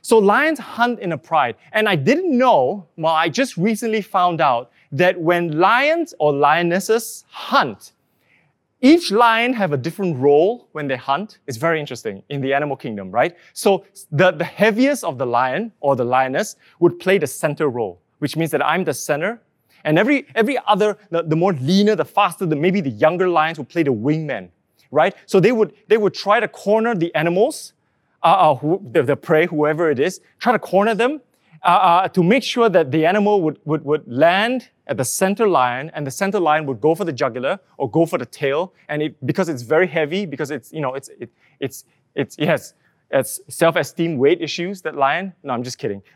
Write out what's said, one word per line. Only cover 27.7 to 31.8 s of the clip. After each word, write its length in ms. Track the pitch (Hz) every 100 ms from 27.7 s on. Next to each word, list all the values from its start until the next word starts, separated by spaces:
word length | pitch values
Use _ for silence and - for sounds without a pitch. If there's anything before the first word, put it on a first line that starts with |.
| _ _ _ _ _
uh, 20 | 165
uh, 280 | 185 160 139
who, 240 | 147 190 143
the, 100 | 160
the 140 | 123 139
prey, 300 | - 156 175
whoever 440 | 160 151 151 165
it 80 | 127
is, 220 | 165 - _ _
try 140 | 233
to 60 | 226
corner 360 | - 190 208
them, 260 | 208 240 294 _ _ _ 160
uh, 20 | 180
uh, 420 | 185